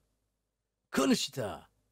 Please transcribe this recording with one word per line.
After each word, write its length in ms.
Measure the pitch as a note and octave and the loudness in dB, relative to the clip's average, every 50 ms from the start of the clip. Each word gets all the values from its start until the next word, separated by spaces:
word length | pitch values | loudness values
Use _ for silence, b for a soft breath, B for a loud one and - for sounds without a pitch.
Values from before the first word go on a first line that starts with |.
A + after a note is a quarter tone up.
| _ _ _ _ _ _ _ _ _ _ _ _ _ _ _ _ _ - | _ _ _ _ _ _ _ _ _ _ _ _ _ _ _ _ _ -6
Conchita. 760 | - - C4+ C#4 B3 - - - - C3+ A2+ G2 D#2+ C#2+ - _ _ _ _ _ | -2 2 4 4 4 2 0 -4 -6 -6 -6 -6 -8 -10 -14 _ _ _ _ _